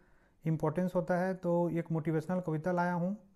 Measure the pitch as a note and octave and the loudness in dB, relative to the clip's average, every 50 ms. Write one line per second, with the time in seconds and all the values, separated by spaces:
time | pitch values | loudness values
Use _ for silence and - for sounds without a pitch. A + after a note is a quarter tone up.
0 | - _ _ _ _ _ _ _ - D#3+ D#3+ D3+ D#3+ D#3 D3+ F3+ F#3 F3 - F3+ | -20 _ _ _ _ _ _ _ -2 0 0 2 0 0 0 0 -2 2 0 0
1 | E3+ F3 F3+ F3 F#3 F#3+ F#3+ F#3 - F3 E3+ F3 F3 E3+ D#3+ E3 D#3+ - D#3+ D#3+ | 0 2 0 2 2 0 -2 -2 0 0 2 2 2 2 0 -2 -2 0 -2 -2
2 | D3+ E3 D#3 D#3+ D#3 - F#3 F3+ F3 E3 D#3 D#3 D#3 F#3 F3 F3 F3 F3+ F3+ F3 | 0 0 0 0 0 0 -2 -2 -2 -2 -4 -2 -2 0 0 0 0 0 0 0
3 | E3+ F#3 G#3 G#3+ - - _ | -2 -2 -4 -6 -10 -18 _